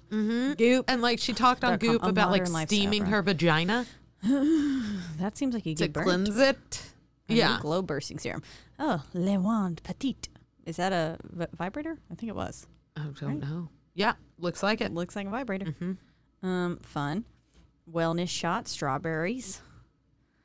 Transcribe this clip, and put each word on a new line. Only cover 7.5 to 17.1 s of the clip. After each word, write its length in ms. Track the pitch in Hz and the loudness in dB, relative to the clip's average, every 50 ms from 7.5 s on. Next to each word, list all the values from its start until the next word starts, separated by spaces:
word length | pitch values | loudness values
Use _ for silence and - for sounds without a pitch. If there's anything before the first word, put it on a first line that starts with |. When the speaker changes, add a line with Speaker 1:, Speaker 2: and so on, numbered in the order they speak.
| 120 98 | 2 0
Speaker 2:
glow 220 | - 147 160 190 190 | 0 -2 0 0 0
bursting 340 | - 147 139 - - - | -2 -4 -4 -6 -8 -10
serum. 240 | 147 - - - - - - - - - - _ - | -8 -8 -8 -8 -8 -10 -14 -18 -20 -20 -16 _ -4
Oh, 240 | 285 302 196 151 - - - | -2 -2 -2 -2 -4 -6 -4
Le 260 | 175 175 196 202 190 | -2 0 2 2 2
Wand 440 | 180 214 233 214 190 180 165 - - | 2 0 0 0 0 -2 -4 -6 -10
Petite. 460 | - 180 - - 262 - - - - - - _ _ _ _ - | -12 -8 -4 -4 -4 -4 -6 -10 -16 -16 -18 _ _ _ _ -12
Is 120 | 165 160 | -10 -4
that 140 | - 175 190 190 | -2 -2 0 0
a 240 | 170 160 165 160 - - - | 0 0 -2 -4 -8 -12 -12
v-, 140 | - 170 165 - - | -8 -8 -8 -6 -6
vibrator? 440 | - 170 190 - 294 302 330 320 - - - | -6 -8 -6 -6 -6 -8 -8 -8 -10 -12 -16
I 40 | 170 | -14
think 140 | - 233 220 | -10 -10 -8
it 60 | 190 | -6
was. 300 | - - - - - - - - _ _ _ - | -6 -8 -8 -10 -14 -18 -20 -20 _ _ _ -12
Speaker 1:
I 40 | 156 | -10
don't 200 | 151 147 135 - | -10 -10 -8 -8
Speaker 2:
Right? 180 | 143 139 285 302 | -6 -6 -4 -4
Speaker 1:
know. 300 | - 143 156 175 170 147 _ _ _ _ - | -6 -6 -6 -6 -8 -10 _ _ _ _ -4
Yeah, 180 | 175 202 226 - - - _ _ | -2 -2 -2 -2 -4 -8 _ _
looks 260 | - 170 175 170 - 196 | -6 -4 -4 -4 -2 0
like 160 | 202 226 214 | 0 0 0
it. 120 | 220 190 165 | -2 -2 -2
Speaker 2:
Looks 220 | 170 180 - - | -4 -6 -6 -6
like 120 | 208 196 | -8 -6
a 20 | 196 | -6
vibrator. 360 | 214 254 277 226 190 190 196 | -6 -6 -4 -4 -6 -4 -4
Speaker 1:
Mm-hmm. 800 | 165 143 - 175 180 190 - _ _ _ _ _ _ _ - - | -6 -6 -6 -6 -6 -6 -8 _ _ _ _ _ _ _ -8 -4
Speaker 2:
Um, 300 | 185 185 180 180 175 170 | -2 -2 0 -2 -2 -4
fun. 480 | - - - - 151 143 143 | -6 -10 -8 -6 -4 -4 -2